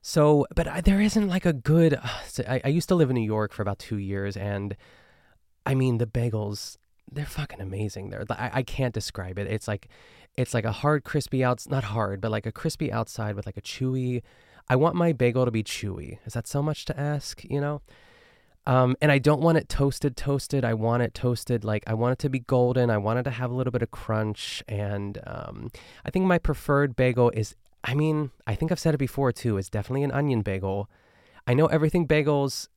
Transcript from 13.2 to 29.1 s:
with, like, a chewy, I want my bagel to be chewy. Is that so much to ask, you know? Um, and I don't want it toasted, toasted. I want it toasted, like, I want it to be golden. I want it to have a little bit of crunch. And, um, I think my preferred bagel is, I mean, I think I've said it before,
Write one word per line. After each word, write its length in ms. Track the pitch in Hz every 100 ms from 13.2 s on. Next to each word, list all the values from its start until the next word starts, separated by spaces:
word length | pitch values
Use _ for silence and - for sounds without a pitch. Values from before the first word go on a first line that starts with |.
| 107 101
with, 100 | 107
like, 120 | 101
a 40 |
chewy, 600 | - - 131 131 127 123 - _ _ - _
I 60 |
want 220 | 127 160 175
my 160 | 170
bagel 320 | 135 120 120
to 80 | 123
be 100 | 110
chewy. 560 | 104 - 104 87 76 - -
Is 60 |
that 160 | 117 -
so 160 | 139
much 200 | 147 151 -
to 120 | 135
ask, 460 | 143 147 - -
you 160 | 175 143
know? 200 | 143 147 - - - - _ _ _ _
Um, 320 | - 127 127 131
and 100 | 151
I 80 | 139
don't 220 | 139 147
want 180 | 165 165
it 100 | -
toasted, 480 | - 139 - 147 123
toasted. 480 | - 139 - 139
I 80 | 123
want 300 | 113 110 120
it 120 | 120
toasted, 500 | - 123 120 - 120
like, 180 | 110 107 -
I 60 |
want 180 | 110 120
it 60 | 127
to 80 | 143
be 100 | 131
golden. 520 | 120 127 123 123 120
I 60 | 107
want 220 | 101 120
it 60 |
to 80 | 127
have 180 | 120 123
a 40 |
little 180 | 123 127
bit 100 | 120
of 80 | 117
crunch. 720 | - - 107 110 104 - - -
And, 500 | 104 101 101 101 101 -
um, 460 | - - - - - - -
I 60 | -
think 160 | 185 190
my 120 | 175
preferred 560 | - 147 - 143 143
bagel 360 | 117 127 120 120
is, 260 | 113 107 - _ _
I 120 | -
mean, 360 | 135 156 151 143 _ -
I 80 |
think 160 | 104 160
I've 80 | 175
said 160 | 160
it 40 | 147
before, 340 | 131